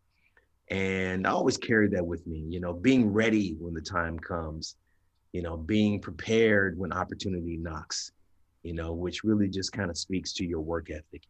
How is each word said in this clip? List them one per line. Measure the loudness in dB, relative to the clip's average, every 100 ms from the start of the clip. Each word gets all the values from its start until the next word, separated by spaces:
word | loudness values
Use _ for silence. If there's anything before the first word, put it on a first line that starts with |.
| _ _ _ _ _ _ -6
And | -2 0 0 0 0 2
I |
always | 2 2 0
carried | 2 4 6
that | 4 -2
with | -4 -6
me, | -8 -6
you | -4
know, | -4
being | 0 4 6 6
ready | 4 4 4 2 -2
when | -6
the | -8
time | -4 -2 -2 -4
comes, | -6 -6 -4 -8 -10 -14 _ _ _ _ _
you | -6
know, | -6 -6
being | 0 4 4 2
prepared | -4 -8 0 4 6 6 4 0
when | -4
opportunity | -2 -4 -4 -4 -4 -4 -6
knocks, | -6 -8 -8 -8 -10 _ _ _ _ _
you | -8
know, | -6 -4
which | -4 -4 -2
really | 2 4 4
just | 0 -4
kinda | -2 -4
speaks | -4 -4 -4 -4
to | -4
your | -4 -2
work | -2 -4 -6
ethic, | -12 -12 -20 -12